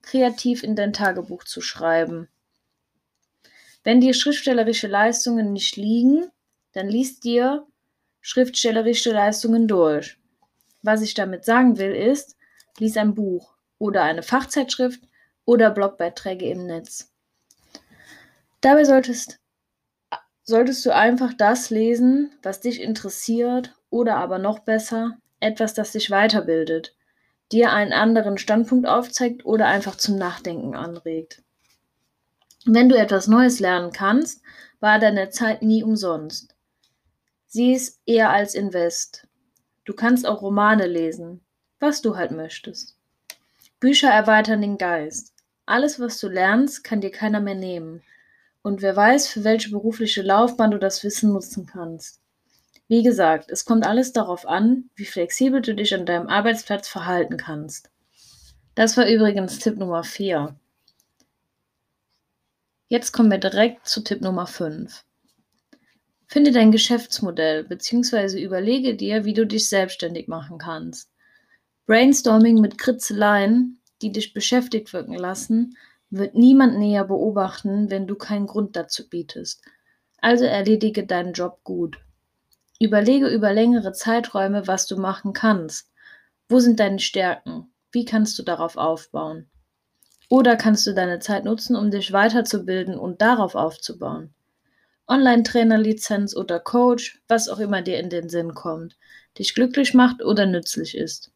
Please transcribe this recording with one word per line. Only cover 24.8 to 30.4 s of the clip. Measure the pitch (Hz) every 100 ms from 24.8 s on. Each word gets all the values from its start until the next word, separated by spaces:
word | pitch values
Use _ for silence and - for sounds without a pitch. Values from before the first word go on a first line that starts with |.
| 220 226 233 226 _ _
etwas, | 214 214 220
das | 220 208
dich | 220 202
weiterbildet, | 196 214 214 - 165 160 165 - _ _ _ _ _ _
dir | 220 240
einen | 208 208
anderen | 143 220 226 208 196
Standpunkt | - 220 226 254 247
aufzeigt | 240 247 - 247 240
oder | - 220 202
einfach | 196 196 -
zum | - 196
Nachdenken | 180 175